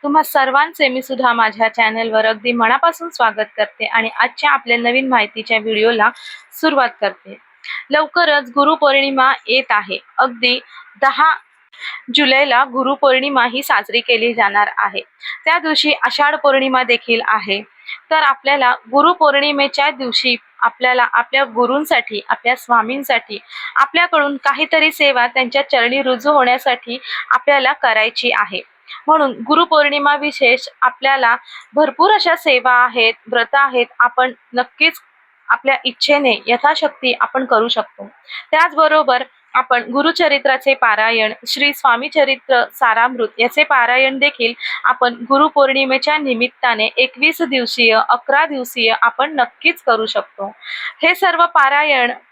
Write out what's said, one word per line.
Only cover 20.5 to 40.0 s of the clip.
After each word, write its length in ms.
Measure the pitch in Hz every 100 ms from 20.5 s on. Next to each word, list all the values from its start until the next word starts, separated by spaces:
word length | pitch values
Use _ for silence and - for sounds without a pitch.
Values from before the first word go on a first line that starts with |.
| -
आपल्याला 480 | 233 - 254 247 240
आपल्या 320 | - 240 269
गुरूंसाठी, 760 | 269 226 240 269 302 269 233 214 -
आपल्या 280 | - 240 -
स्वामींसाठी, 840 | - 233 220 269 277 233 - 208 - - - -
आपल्याकडून 600 | 277 320 349 320 285 277
काहीतरी 560 | 277 254 311 320 311
सेवा 340 | 302 285 247 240
त्यांच्या 360 | 262 254 277 277
चरणी 320 | 269 233 262
रुजू 300 | 262 254 277
होण्यासाठी 680 | 294 247 254 269 247 - 254 - - -
आपल्याला 420 | - - 285 254
करायची 580 | 294 240 220 220 233 240
आहे. 280 | 226 202 185 - _ _ - -
म्हणून 260 | 311 277
गुरुपौर्णिमा 840 | 220 233 311 339 311 294 285 285 294
विशेष 520 | 294 - 247 254 - _
आपल्याला 540 | 254 240 269 269 240 247 - - -
भरपूर 380 | 262 302 254 359
अशा 240 | 427 349 349
सेवा 360 | 320 254 247
आहेत, 420 | 247 247 233 226 226 226
व्रत 240 | 240 233
आहेत, 320 | 277 277 254 240 -
आपण 340 | 247 240 254 240 _
नक्कीच 480 | 240 247 _ 320 - _ _ _ _ -
आपल्या 280 | 233 269 269
इच्छेने 560 | 254 240 - 294 269 208 -
यथाशक्ती 680 | 240 285 311 294 - 254 240
आपण 240 | _ 262
करू 240 | 254 233 233
शकतो. 420 | 226 208 _ 202 _ _ - -
त्याचबरोबर 720 | 311 339 302 311 311 262 247 262 _ _
आपण 280 | 262 254 240
गुरुचरित्राचे 920 | 233 254